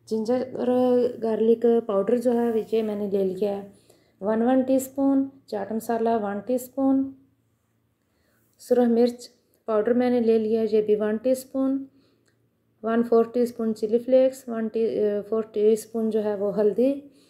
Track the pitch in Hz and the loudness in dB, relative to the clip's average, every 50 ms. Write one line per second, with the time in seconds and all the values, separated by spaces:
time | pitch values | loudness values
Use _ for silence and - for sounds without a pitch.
0 | _ - 220 220 220 214 247 262 247 254 - - - 247 247 247 254 254 247 247 | _ -6 -6 -4 -2 -2 -2 -2 -2 -4 -6 -4 -2 0 2 2 2 4 4 2
1 | 240 240 - - 220 226 220 214 226 226 233 233 233 240 233 233 233 - 208 196 | 2 0 -2 -4 -4 -4 -2 2 2 2 2 4 4 2 2 2 0 0 0 0
2 | 196 196 233 247 226 247 240 233 233 240 233 226 208 - - 220 220 214 208 202 | 2 2 0 0 2 0 0 2 0 0 0 -2 -2 -2 -2 -2 -2 -2 -4 -4
3 | 208 202 190 202 196 190 185 185 220 202 202 196 196 202 - _ _ _ _ _ | -4 -4 -2 -2 -2 -2 -2 -2 -2 -4 -4 -6 -10 -14 -20 _ _ _ _ _
4 | _ _ _ _ 190 196 220 226 226 240 262 262 254 254 269 269 254 - - - | _ _ _ _ -4 -2 0 0 2 2 2 2 2 2 0 0 0 -2 -4 -2
5 | 277 277 277 269 269 269 - - _ - - 208 196 196 214 226 214 - 233 226 | 0 2 2 2 0 -2 -6 -14 _ -10 -8 -8 -6 -6 -6 -6 -4 -4 -4 -2
6 | 226 226 226 233 208 202 202 208 202 - 254 254 247 254 - - 269 269 269 269 | 0 0 0 0 -2 -4 -6 -6 -4 -4 -4 -4 -4 -6 -6 -2 0 2 2 2
7 | 269 269 - - _ _ _ _ _ _ _ _ _ _ _ _ _ _ _ _ | 0 -2 -6 -14 _ _ _ _ _ _ _ _ _ _ _ _ _ _ _ _
8 | _ _ _ _ _ _ _ _ _ _ _ _ - - 247 240 247 240 233 226 | _ _ _ _ _ _ _ _ _ _ _ _ -4 0 2 2 4 2 4 2
9 | 240 240 240 - - - _ _ _ _ _ _ _ - 220 214 208 220 240 247 | 2 2 0 -4 -14 -20 _ _ _ _ _ _ _ -2 -2 0 2 2 2 2
10 | 247 247 247 247 233 226 226 226 220 214 220 226 226 214 202 220 214 214 214 202 | 2 2 2 2 2 2 2 2 2 0 0 0 0 0 0 0 2 2 0 0
11 | 214 214 214 226 226 254 262 254 - - - 269 269 269 269 277 269 - _ _ | 0 -2 -4 -2 0 0 -2 -2 -4 -6 -6 -4 -2 -2 -2 -4 -6 -10 _ _
12 | _ _ _ _ _ _ _ _ _ _ _ _ _ _ _ _ - 220 226 233 | _ _ _ _ _ _ _ _ _ _ _ _ _ _ _ _ -6 -2 0 0
13 | 233 233 233 226 226 233 - 247 247 233 240 - 226 220 220 214 - 214 214 233 | 0 2 4 2 2 2 0 -2 -2 -2 -2 -4 -4 -4 -4 -4 -2 -2 -2 -2
14 | 240 - 254 262 262 262 262 262 - - 233 226 226 220 - 226 226 220 - - | 0 2 4 4 4 4 0 -2 -8 -8 -6 -6 -6 -4 -2 -2 -2 0 0 0
15 | 214 208 202 208 202 202 220 220 220 220 - 214 208 214 226 214 214 - - 233 | 0 0 -2 -2 -4 -4 -4 -4 -4 -4 -2 2 4 4 4 2 0 -6 -6 -4
16 | 220 220 214 220 208 214 208 196 196 208 185 196 214 208 196 180 240 269 277 285 | -2 0 0 0 0 -2 -2 -2 -2 -2 0 2 2 2 2 2 2 2 0 -2
17 | - - - _ _ _ | -8 -14 -20 _ _ _